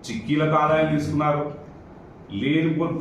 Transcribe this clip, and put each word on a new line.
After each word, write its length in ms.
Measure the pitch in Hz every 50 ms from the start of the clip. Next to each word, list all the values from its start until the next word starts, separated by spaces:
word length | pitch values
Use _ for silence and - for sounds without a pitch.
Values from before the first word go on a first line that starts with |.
| -
చిక్కీలకు 500 | - 110 - - - 147 156 156 151 156
ఆదాయం 400 | 156 147 143 156 156 156 156 151
తీసుకున్నారు, 460 | 143 147 147 151 143 151 151 147 147 147 - - - - - - - - - - - - - - - - - 98
లేనిపో-, 640 | 101 120 139 151 160 160 165 - 156 170 160 - -